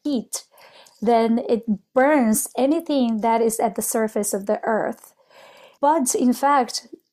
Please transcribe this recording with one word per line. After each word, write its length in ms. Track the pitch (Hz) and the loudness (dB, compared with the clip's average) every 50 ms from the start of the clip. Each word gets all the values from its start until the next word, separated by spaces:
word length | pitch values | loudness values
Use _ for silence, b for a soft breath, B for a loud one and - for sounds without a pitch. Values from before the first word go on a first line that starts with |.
| _ | _
heat. 420 | 294 285 220 - - - - - B B B B B B B B B B _ | -4 -4 -4 -4 -6 -12 -14 -14 B B B B B B B B B B _
Then 460 | 214 226 233 226 226 220 226 240 - | 0 2 2 4 4 2 0 0 0
it 160 | - 240 214 - 226 202 - - _ _ | -2 -2 -2 0 -4 -4 -4 -6 _ _
burns 560 | 262 254 294 311 285 240 220 214 - - - - | 2 4 4 4 4 2 2 0 0 -4 -6 -2
anything 640 | - 254 277 320 339 330 - 294 269 247 226 226 214 | -2 0 2 0 0 -2 -2 0 0 0 0 -2 -2
that 180 | 202 226 226 226 | 0 0 2 2
is 200 | 226 226 220 - | 2 0 0 0
at 160 | - 214 196 | -2 -2 -2
the 80 | - - | -4 -6
surface 500 | - - 226 220 214 - 214 208 - - | -4 -2 -2 -2 -2 -2 -4 -4 -2 -4
of 140 | 196 196 | -4 -2
the 120 | 214 214 - - | -4 -4 -2 -2
earth. 500 | 220 220 202 - - 214 - - - _ B B B B B B B B B B B B B | -2 -2 -2 -2 -4 -6 -10 -16 -20 _ B B B B B B B B B B B B B
But 360 | 277 285 320 330 247 - - | 0 2 2 2 0 0 0
in 180 | 415 254 247 226 | 2 2 2 2
fact, 560 | - 277 277 285 269 240 - - - - - - - _ _ | 2 2 2 2 2 2 0 -6 -10 -12 -14 -20 -20 _ _